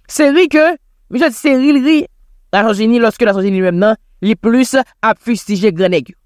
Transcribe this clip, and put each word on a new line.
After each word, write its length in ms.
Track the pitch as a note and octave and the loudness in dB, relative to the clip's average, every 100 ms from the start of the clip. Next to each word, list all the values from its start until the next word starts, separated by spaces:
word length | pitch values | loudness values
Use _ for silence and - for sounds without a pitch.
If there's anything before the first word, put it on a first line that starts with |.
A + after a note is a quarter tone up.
| - | -8
se 220 | - C#4+ | 0 2
ri 140 | D4+ E4 | 2 2
ke 220 | D4+ D#4+ D#4+ _ _ - | 2 0 -2 _ _ -10
misye 160 | B3 D#4+ | -2 -2
di, 80 | A3 | 0
se 160 | D4 C4 | -2 0
ri 180 | C#4 | 2
l 80 | C#4+ | 2
ri 120 | C4+ D#4 F#3 _ _ _ _ | 2 0 -2 _ _ _ _
nasyonzini. 480 | G3 A3 G3+ A3 A#3+ | -2 0 0 0 2
Lòske 240 | A3+ - A3 | 0 0 -2
nasyonzini 340 | G3 G3 F#3+ | 0 -2 -2
li 60 | F#3 | -2
menm 140 | F3 | 0
nan 160 | G#3 A3 _ _ | 0 -2 _ _
li 100 | G3 | -4
plis 380 | A3 A3 B3 B3+ C4+ | -2 0 0 0 -2
ap 440 | - _ A3 G#3+ | -4 _ -4 -4
fistije 520 | A3+ A3+ - G3 G#3 | -6 -6 -6 -2 -2
gran 180 | E3 F#3 | 0 -2
nèg 200 | E3+ A#2+ | -2 -4
yo 40 | - | -14